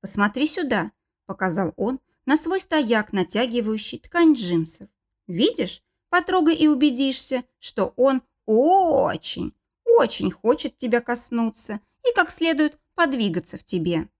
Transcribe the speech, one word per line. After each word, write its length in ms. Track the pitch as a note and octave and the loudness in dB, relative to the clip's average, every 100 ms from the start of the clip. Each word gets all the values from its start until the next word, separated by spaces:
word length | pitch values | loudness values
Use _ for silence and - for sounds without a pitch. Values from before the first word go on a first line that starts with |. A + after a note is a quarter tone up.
Посмотри 440 | F#3+ - G#3 A3+ D4+ | -8 -2 -2 0 -4
сюда", 460 | - D4 A3 F3 _ _ _ _ | -2 -2 -2 -2 _ _ _ _
показал 480 | F#3+ F#3+ D#3+ G3 - | -4 -4 -2 -4 -2
он 220 | G3+ C4 _ _ - | -4 -4 _ _ 0
на 100 | D4+ | 0
свой 240 | E4 F4 | 0 -4
стояк, 540 | - D#4 A#3 A3+ G#3 | -2 -2 2 0 0
натягивающий 880 | G3+ F3 G3+ B3 A#3+ G#3+ A3 - - | -2 -2 0 -2 -2 -2 -4 -6 -12
ткань 340 | - E4+ E4 | -6 4 4
джинсов. 560 | C4+ F3+ F3 D#3+ - G3+ _ _ _ - | 4 2 -2 -2 -8 -20 _ _ _ -10
"Видишь? 560 | E3+ D4+ A#4+ F3+ - _ _ _ | 0 0 0 -6 -6 _ _ _
Потрогай 460 | F4+ F4+ F#4 D#4+ E4 | -2 0 2 2 4
и 120 | D4+ | 2
убедишься, 760 | C#4+ D4 A#3+ C4+ C4 - B3+ B3 _ | 4 2 2 -2 -2 -6 -8 -8 _
что 340 | - - - - | -12 -4 -4 0
он 260 | C4 C4+ _ _ - | 0 0 _ _ 0
очень, 1080 | A3 C#4+ F#4+ F4+ D4+ F#3 F#3 - - - - _ _ - | 2 4 4 4 2 0 -2 -8 -8 -10 -12 _ _ 4
очень 460 | A#4 A#3 - F#3+ | 4 4 0 -4
хочет 460 | - A3 D4 C#4 _ | -2 -2 0 -2 _
тебя 220 | B3 A#3 | -2 -2
коснуться 800 | A#3+ A#3+ - A#3 A3+ - - G#3 _ _ | 0 -6 -4 -4 -4 -6 -12 -12 _ _
и 100 | B4+ | -2
как 160 | A#4 E4 | 0 0
следует 480 | - E4 D4+ D4+ - _ - | 0 -2 2 0 0 _ -2
подвигаться 640 | E4 C4 G#3 E3+ - D3+ | 0 0 -2 -2 -6 -16
в 60 | |
тебе". 460 | - F#3 E3 E3+ - _ | -6 -4 -2 -2 -4 _